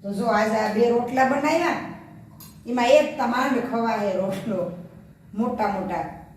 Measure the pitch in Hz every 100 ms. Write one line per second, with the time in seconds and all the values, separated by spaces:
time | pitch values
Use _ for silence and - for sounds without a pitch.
0 | 196 202 240 208 220 220 214 202 240 233
1 | - 262 254 285 294 330 339 - - -
2 | - - - - - - 233 247 247 294
3 | - - 240 247 262 240 - 226 226 220
4 | 202 185 190 190 240 190 175 175 - -
5 | - - - 196 233 - 208 190 185 170
6 | 160 - -